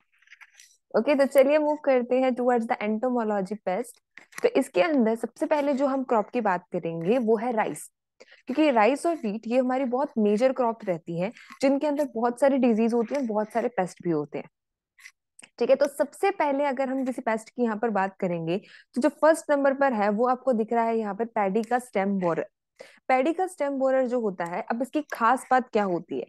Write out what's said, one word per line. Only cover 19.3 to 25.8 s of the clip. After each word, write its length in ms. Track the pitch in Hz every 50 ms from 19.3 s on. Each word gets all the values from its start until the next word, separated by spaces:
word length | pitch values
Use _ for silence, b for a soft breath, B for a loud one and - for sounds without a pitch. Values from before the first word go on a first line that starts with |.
| 330 320 - -
नंबर 240 | 294 277 277 277 269
पर 180 | 269 277 269 254
है, 160 | 214 202 208
वो 200 | 208 202 240 247
आपको 240 | 254 247 - 269 254
दिख 200 | 214 226 214 240
रहा 120 | 233 226
है 140 | 226 233 226
यहाँ 160 | 220 208 196
पर 100 | 196 233
पैडी 380 | 233 - 220 202 196 190 220 226
का 160 | - 240 254
स्टेम 400 | 247 - - 202 190 196 202 190
बोरर। 260 | 180 175 160 156 - - _ _ _ _ _ B B B B B B -
पैडी 240 | 262 254 262 320 320
का 140 | 339 370
स्टेम 260 | 349 - - 294 285 285
बोरर 340 | 269 262 262 262 262 262
जो 140 | 240 240 254
होता 240 | 226 214 180 - 175
है, 220 | 170 175 190 226 -
अब 120 | 240 233 269
इसकी 200 | - - 311 294 - -
खास 340 | - 233 226 247 262 - -
बात 180 | 269 254 247 -
क्या 160 | - 220